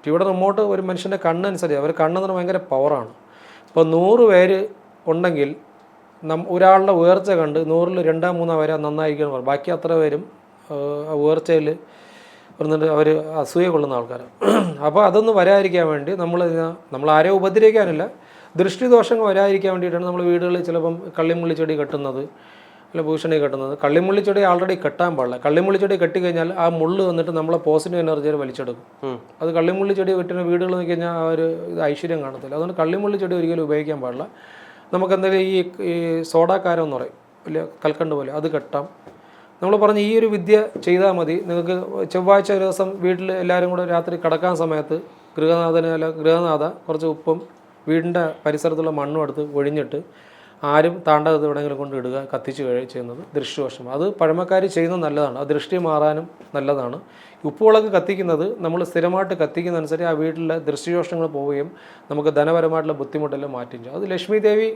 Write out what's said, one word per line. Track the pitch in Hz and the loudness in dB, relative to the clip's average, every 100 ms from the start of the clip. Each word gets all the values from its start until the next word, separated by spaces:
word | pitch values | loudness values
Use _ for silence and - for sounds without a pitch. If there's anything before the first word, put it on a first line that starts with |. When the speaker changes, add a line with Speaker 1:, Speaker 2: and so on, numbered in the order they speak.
Speaker 1:
ടി | - | 0
വിയുടെ | 165 190 | 2 2
റിമോട്ട് | 185 190 202 208 | 2 0 2 0
ഒരു | 190 185 | 0 -4
മനുഷ്യൻ്റെ | 180 190 190 175 | -6 -6 -2 -2
കണ്ണനുസരിച്ച്, | 170 190 185 170 143 | 0 -2 -2 -2 0
അവർ | 151 160 | -2 0
കണ്ണെന്ന് | 156 180 190 | 0 0 -2
പറഞ്ഞാൽ | 185 | -4
ഭയങ്കര | 175 185 180 | -2 -4 -2
പവറാണ്. | 131 143 143 117 - - - - - - | -2 0 -2 -6 -16 -20 -20 -20 -20 -4
ഇപ്പോൾ | 165 160 | 2 2
നൂറ് | 165 185 233 226 | 4 4 6 8
പേര് | 185 185 190 208 - - - - | 8 6 2 -2 -10 -20 -10 -4
ഉണ്ടെങ്കിൽ | 165 180 156 143 147 - - - _ _ _ 160 | 0 0 0 -2 -4 -18 -20 -20 _ _ _ -6
നം-, | 160 185 | -6 -2
ഒരാളുടെ | 180 190 190 190 180 | 4 6 6 6 4
ഉയർച്ച | 170 185 190 180 | 6 4 2 0
കണ്ട് | 156 151 156 | 2 0 0
നൂറിൽ | 165 175 185 160 | 2 2 0 0
രണ്ടോ | 160 175 175 | 0 0 0
മൂന്നോ | 170 160 | 0 0
പേരെ | 156 156 151 | 0 0 -2
നന്നായിരിക്കണം | 151 156 147 147 | -2 -2 0 -2
പറയും. | 131 127 | -2 -2
ബാക്കി | 143 175 170 | -2 -2 -4
അത്ര | 165 165 | 0 2
പേരും, | 156 147 - - _ _ - | 2 -2 -8 -20 _ _ -12
ആ, | 147 143 147 151 | -8 -6 -6 -4
ആ | 151 | 0
ഉയർച്ചയിൽ | 147 160 160 160 151 165 - - - - - - - - | 2 2 2 0 0 -6 -12 -20 -20 -20 -20 -20 -20 -6
വന്നിട്ട് | 151 156 160 151 | -2 0 2 4
അവർ | 156 156 156 156 | 4 2 -2 -6
അസൂയ | 131 175 180 | -2 0 2
കൊള്ളുന്ന | 160 143 123 | 2 0 -4
ആൾക്കാരാണ്. | 117 123 123 - | -6 -12 -14 -2
<clears throat> | 202 220 180 143 151 | 2 2 0 -2 2
അപ്പോൾ | 165 202 | 4 4
അതൊന്നും | 196 220 208 | 4 2 4
വരാതിരിക്കാൻ | 180 202 196 175 165 | 6 4 4 2 0
വേണ്ടി | 147 143 190 | 0 -4 -4
നമ്മൾ | 170 175 175 | -2 0 0
ഇതിനെ, | 165 165 175 - | -2 -4 -8 -12
നമ്മൾ | 131 151 156 | -4 4 4
ആരെയും | 170 196 | 6 4
ഉപദ്രവിക്കാനല്ല, | 190 196 220 220 190 156 208 - - - - 156 | 2 6 6 6 2 -2 -6 -10 -20 -20 -10 -2
ദൃഷ്ടിദോഷങ്ങൾ | 185 185 254 233 226 226 214 | -2 0 4 6 6 2 2
വരാതിരിക്കാൻ | 190 196 196 190 | 4 2 2 0
വേണ്ടിയിട്ടാണ് | 185 180 170 180 | -2 -2 -2 -4
നമ്മൾ | 180 175 | -2 2
വീടുകളിൽ | 175 180 180 175 | 2 2 -2 0
ചിലപ്പം | 165 165 170 185 165 | -2 -2 -4 -8 -2
കള്ളിമുള്ളി | 165 170 165 156 | 0 0 -2 -2
ചെടി | 160 156 | -2 -2
കെട്ടുന്നത്, | 143 143 139 127 147 - - - - - - | -2 -4 -6 -6 -10 -14 -20 -20 -20 -20 -10
അല്ല | 165 156 | -6 -4
ഭൂഷണി | 160 165 156 | -2 0 0
കെട്ടുന്നത്. | 143 135 135 143 | 0 -2 -6 -2
കള്ളിമുള്ളി | 143 156 185 202 202 | 2 2 2 0 2
ചെടി | 196 196 | 2 4
already | 175 185 185 | 2 0 -2
കെട്ടാൻ | 151 - 175 156 | -4 0 -2 0
പാടില്ല. | 123 123 | -4 -2
കള്ളിമുള്ളി | 139 156 190 196 | 2 2 2 2
ചെടി | 196 196 | 2 0
കെട്ടിക്കഴിഞ്ഞാൽ | 170 185 180 165 165 185 | 0 0 -2 -2 -2 0
ആ | 170 165 | 0 2
മുള്ള് | 160 190 190 | 0 2 0
വന്നിട്ട് | 165 165 165 | 0 -2 -2
നമ്മളെ | 160 165 160 | -2 0 2
പോസിറ്റീവ് | 156 175 175 | 0 0 -2
എനർജിയെ | 160 151 147 147 | 0 0 -2 -2
വലിച്ചെടുക്കും. | 135 123 123 120 - - 135 | -4 -6 -8 -10 -16 -10 -8
Speaker 2:
ഉം. | 120 - - | -8 -12 -6
Speaker 1:
അത് | 160 165 | -2 2
കള്ളിമുള്ളി | 165 190 196 196 | 0 0 0 0
ചെടി | 190 185 | 0 0
കെട്ടുന്ന | 180 180 175 | -2 -4 0
വീടുകൾ | 175 185 180 | 0 0 -2
നോക്കി | 170 | -2
കഴിഞ്ഞാൽ | 170 170 170 | -2 -2 -2
ആ | 165 | -2
ഒരു | 160 165 165 170 | 0 -2 -4 -8
ഇത് | 170 151 | -2 -2
ഐശ്വര്യം | 147 170 160 | -2 -4 -4
കാണത്തില്ല. | 135 131 135 147 | -6 -10 -10 -6
അതുകൊണ്ട് | 170 180 | -6 -2
കള്ളിമുള്ളി | 160 190 202 202 | -2 0 -2 -4
ചെടി | 185 180 | -2 -2
ഒരിക്കലും | 165 170 156 | -2 -2 -2
ഉപയോഗിക്കാൻ | 151 151 147 | -2 -2 -6
പാടില്ല. | 127 123 156 - - - - - - | -6 -8 -12 -16 -20 -20 -20 -20 -6
നമുക്ക് | 180 190 190 | -4 0 0
എന്തെങ്കിലും | 190 190 190 | 2 0 0
ഈ, | 190 180 - 185 | 0 -2 -6 -4
ഈ | 170 170 165 160 | -2 -2 -4 0
സോഡാക്കാരം | 165 175 190 185 165 156 | 2 2 2 0 0 -2
എന്ന് | 131 | -4
പറയും, | 123 - _ _ - | -8 -14 _ _ -8
വലിയ | 156 160 - | -6 -6 -4
കൽക്കണ്ട് | 156 151 160 147 | -4 -2 -4 -4
പോലെ, | 135 151 | -4 -4
അത് | 156 | -4
കെട്ടാം. | 151 - 143 143 - - - - - - - | -4 -4 -6 -8 -16 -20 -20 -20 -20 -20 -6
നമ്മൾ | 185 214 | 0 4
പറഞ്ഞ | 202 208 208 | 4 4 2
ഈ | 226 | 2
ഒരു | 226 | 2
വിദ്യ | 208 175 214 214 - - | 0 4 4 4 -4 0
ചെയ്താൽ | 180 196 180 | 4 4 2
മതി. | 160 170 180 | 0 -2 -2
നിങ്ങൾക്ക് | 170 170 185 190 - - | -2 -2 -4 -4 -4 -2
ചൊവ്വാഴ്ച | 180 180 196 196 196 | 0 4 4 4 0
ഒരു | 190 | 0
ദിവസം | 185 190 196 | 0 -4 -2
വീട്ടിൽ | 180 180 185 185 | -2 -2 -4 -4
എല്ലാവരും | 180 180 180 | 0 0 0
കൂടെ | 180 175 | -2 0
രാത്രി | 170 170 170 | -2 -2 -4
കിടക്കാൻ | 165 160 180 165 | -2 0 0 0
സമയത്ത് | 165 156 151 160 - - - - | 0 -2 -4 -6 -8 -20 -14 -2
ഗൃഹനാഥനെ | 160 170 165 165 165 165 | 2 2 2 2 0 -2
അല്ല | 160 160 | -4 0
ഗൃഹനാഥ | 156 165 175 151 156 - - | 2 2 2 0 -2 -6 -6
കുറച്ച് | 156 160 | -4 -2
ഉപ്പും | 160 165 160 - - _ _ - | -4 -2 -4 -6 -20 _ _ -2
വീടിൻ്റെ | 165 170 175 160 156 151 | 0 0 -2 -2 -2 -4
പരിസരത്തുള്ള | 151 165 160 160 151 | 0 -2 -2 -2 -2
മണ്ണും | 143 156 147 | -4 -2 -4
എടുത്ത് | 135 147 143 | -4 -4 -2
ഒഴിഞ്ഞിട്ട് | 143 151 135 147 175 - - - - - 143 | 0 -2 -4 -8 -10 -20 -20 -20 -20 -8 2
ആരും | 147 160 170 170 | 4 4 0 2
താണ്ടാത്തത് | 151 156 156 151 | 4 4 2 0
എവിടെയെങ്കിലും | 143 147 139 | -2 -4 -6
കൊണ്ട് | 139 135 | -8 -6
ഇടുക, | 123 131 135 | -6 -6 -6
കത്തിച്ച് | 139 139 135 | -8 -8 -6
കഴി-, | 131 123 127 | -4 -4 -4
ചെയ്യുന്നത് | 127 120 123 190 147 | -10 -12 -14 -8 -6
ദൃഷ്ടിദോഷം. | 127 - 131 - 123 | -6 -6 -8 -8 -10
അത് | 135 185 208 | -4 -4 0
പഴമക്കാർ | 160 165 180 190 190 | 0 2 2 2 2
ചെയ്യുന്നത് | 170 165 180 | 0 0 -2
നല്ലതാണ്, | 156 147 143 123 | -2 -2 -2 -4
ആ | 143 | -4
ദൃഷ്ടി | 147 - 185 165 | -4 -2 -2 0
മാറാനും | 151 151 151 165 - - 143 | 2 2 0 -8 -18 -10 -6
നല്ലതാണ്. | 139 143 123 147 - - - - | -2 -2 -4 -10 -16 -20 -20 -8
ഈ | 151 | -8
ഉപ്പ് | 147 220 | 2 6
വിളക്ക് | 220 214 | 6 4
കത്തിക്കുന്നത് | 190 180 196 180 156 185 226 | 0 0 -4 -2 0 -2 -4
നമ്മൾ | 170 170 175 | -4 -4 -2
സ്ഥിരമായിട്ട് | 170 170 185 185 175 | 0 0 0 -2 -2
കത്തിക്കുന്നതനുസരിച്ച് | 151 - 175 170 156 160 170 | -2 -2 -4 -4 -4 -4 -2
ആ | 156 | -2
വീട്ടിലെ | 160 156 165 165 147 | -2 -4 -4 -4 -4
ദൃഷ്ടിദോഷങ്ങൾ | 147 170 175 165 170 160 143 | -6 -4 -4 -2 -4 -4 -4
പോവുകയും | 139 143 156 - - - - | -4 -4 -6 -12 -20 -20 -8
നമുക്ക് | 147 147 147 | 2 4 4
ധനപരമായിട്ടുള്ള | 147 165 160 160 156 143 | 4 4 2 0 -2 -6
ബുദ്ധിമുട്ടെല്ലാം | 139 156 147 139 143 127 | -6 -4 -4 -6 -8 -10
മാറ്റുകയും | 120 120 | -12 -14
ചെയ്യും. | 117 156 | -12 -8
അത് | 196 | -6
ലക്ഷ്മി | 185 180 214 214 | -6 -2 0 2
ദേവി | 214 220 | 2 0